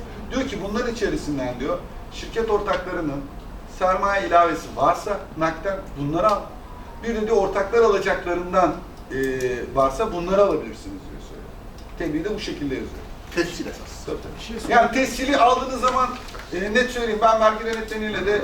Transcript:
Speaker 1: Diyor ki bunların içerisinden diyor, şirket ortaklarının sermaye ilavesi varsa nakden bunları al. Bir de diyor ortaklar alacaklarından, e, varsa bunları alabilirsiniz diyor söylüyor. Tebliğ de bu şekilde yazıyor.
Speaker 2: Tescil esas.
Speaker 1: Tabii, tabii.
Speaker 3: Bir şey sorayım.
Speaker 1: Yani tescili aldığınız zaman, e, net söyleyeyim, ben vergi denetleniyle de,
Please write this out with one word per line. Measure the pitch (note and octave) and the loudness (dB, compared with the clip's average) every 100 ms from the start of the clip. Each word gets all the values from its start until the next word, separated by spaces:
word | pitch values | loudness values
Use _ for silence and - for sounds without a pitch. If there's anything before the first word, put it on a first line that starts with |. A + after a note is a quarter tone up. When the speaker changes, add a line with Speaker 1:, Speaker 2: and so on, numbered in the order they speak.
| - - - | -12 -10 -6
Speaker 1:
Diyor | B3+ A3 | -2 -2
ki | G3+ | -4
bunların | G3 A3+ A#3 | -2 -2 -2
içerisinden | A3 F#3 D3+ D3+ C3+ B2 B2 | 0 0 0 -2 -2 -4 -4
diyor, | D3 - - - - | -2 -4 -6 -12 -12
şirket | - - A3+ G#3+ | -10 -6 -2 2
ortaklarının | G3+ G3+ F3+ F#3 E3+ D3+ C#3+ C#3 - - - - - | 2 2 0 0 -2 -2 -4 -6 -12 -12 -14 -12 0
sermaye | F#3 F#3+ G3 G3 E3+ | 2 4 2 2 4
ilavesi | E3+ E3+ D3+ - - | 6 6 2 -4 2
varsa | C#3+ - G#3 G3 - D3+ | 2 2 -2 -4 -4 -2
nakden | D#3+ D#3+ G3 F#3+ C#3 C#3 | -2 0 -4 -4 -6 -6
bunları | C#3+ E3+ G#3+ | -2 2 4
al. | G3+ - - - - - - | 2 -2 -12 -14 -14 -14 -8
Bir | A3+ G#3+ | -4 -2
de | G#3+ | 4
diyor | A3+ | 4
ortaklar | A#3+ G3+ - A#3 | 4 2 4 6
alacaklarından, | A3 F#3+ F#3+ F3+ F3 F3 F3 F#3 E3+ - - - - | 6 6 2 0 0 -2 2 4 4 2 -10 -14 -6
e, | C3 C3+ C3 B2+ B2 B2 | -2 0 0 0 -2 -2
varsa | C3+ C3+ - A3 | 2 4 2 -2
bunları | E3+ F3+ F#3+ | -2 2 6
alabilirsiniz | D3+ D3 A2+ G#2+ | 6 4 -2 -10
diyor | - - - - - | -12 -12 -12 -14 -12
söylüyor. | - - - - - - - | -14 -14 -14 -14 -14 -14 -6
Tebliğ | D#3+ D3+ G3+ | -2 -2 -2
de | G#3 | -4
bu | |
şekilde | - D3+ C#3+ B2 | -4 -4 -4 -4
yazıyor. | - - - - - F3 | -6 -10 -12 -14 -8 -6
Speaker 2:
Tescil | E3+ - - | -6 -8 -10
esas. | - - - - | -10 -12 -12 -10
Speaker 1:
Tabii, | D#3 | -10
tabii. | - - | -10 -12
Speaker 3:
Bir | |
şey | - A3 | -12 -10
sorayım. | - A#3 | 2 4
Speaker 1:
Yani | A3+ | 4
tescili | C4 B3+ - C4+ C#4 | 2 0 0 0 6
aldığınız | A#3+ B3 C4 B3+ | 6 6 0 0
zaman, | B3+ B3+ B3+ - - - - | 2 2 0 -2 -10 -14 -8
e, | F3 G#3 | -4 0
net | A#3+ A#3+ | 2 2
söyleyeyim, | B3 A#3 G#3 | 0 -2 4
ben | A3+ A3 | 6 8
vergi | A3 A3 A3+ | 6 4 -2
denetleniyle | A3 A3 A3 G#3+ G3 F#3+ | -4 -4 -4 -4 -2 2
de, | G#3+ | 0